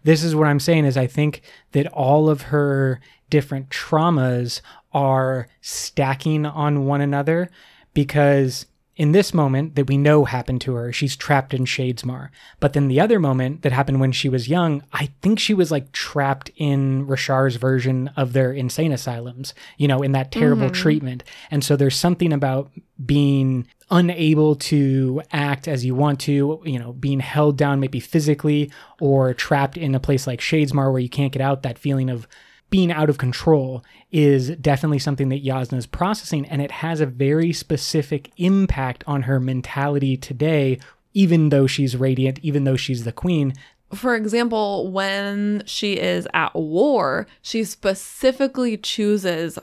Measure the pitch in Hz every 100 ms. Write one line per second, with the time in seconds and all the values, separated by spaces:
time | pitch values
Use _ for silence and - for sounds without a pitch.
0 | 151 156 165 156 151 143 170 160 143 131
1 | 127 147 151 - - - _ 139 143 151
2 | 131 147 156 143 - 147 143 135 135 123
3 | - _ _ 151 139 135 135 - - 156
4 | 170 151 127 123 120 - - - _ 143
5 | 135 131 131 131 117 _ - - - -
6 | 135 135 160 156 151 151 147 143 135 143
7 | 143 139 143 170 180 - - _ _ 151
8 | 139 147 143 139 131 - - _ _ -
9 | 151 190 190 170 139 131 156 143 135 139
10 | 147 151 135 127 127 127 131 120 120 -
11 | 139 - - 143 135 131 127 - 127 120
12 | 123 127 139 - - _ 139 151 139 131
13 | 214 214 143 131 127 160 143 127 139 135
14 | 131 123 139 127 117 175 165 143 - -
15 | 143 - 190 214 - 196 160 147 139 -
16 | - 147 139 135 - - 147 139 135 135
17 | 139 135 - 131 135 117 131 131 131 127
18 | 135 139 127 135 127 139 123 - 160 127
19 | 131 117 123 123 135 - - - 143 131
20 | 139 135 135 220 240 226 135 180 160 151
21 | 131 127 - - - 147 - 139 139 -
22 | 175 175 170 143 135 131 139 - - -
23 | 127 143 143 139 131 127 123 _ _ 175
24 | 175 175 156 151 151 147 - 147 139 135
25 | 131 139 - 151 143 135 165 135 127 127
26 | 147 139 - 143 139 160 165 127 120 131
27 | 139 135 - 151 151 139 143 139 135 123
28 | - 160 147 147 151 147 143 - - _
29 | 139 135 131 127 - 143 139 175 147 131
30 | 143 135 135 120 - 160 143 139 135 131
31 | 123 139 139 135 135 139 135 - 143 135
32 | 131 120 - - _ _ _ 190 175 156
33 | 151 143 127 - 165 151 131 123 - -
34 | _ 156 143 139 127 160 143 139 160 139
35 | 147 135 135 139 135 131 123 127 117 -
36 | 180 214 - 151 139 143 143 - 165 160
37 | 139 123 139 156 170 - - 156 - 160
38 | 139 147 - - 180 196 190 135 127 120
39 | - 139 127 131 127 127 - 139 143 143
40 | 139 131 - 127 156 151 135 131 - _
41 | _ 202 180 165 151 139 135 - 135 123
42 | 135 131 131 131 156 143 135 127 - 123
43 | 117 - 185 160 139 135 - _ _ 202
44 | 247 233 214 233 240 220 208 196 190 190
45 | 196 196 202 202 208 208 - - 208 185
46 | 185 175 - 170 156 165 151 170 285 233
47 | 143 131 208 _ - 226 220 - 202 190
48 | - - 262 262 269 269 240 214 - -
49 | 208 208 185 165 165 -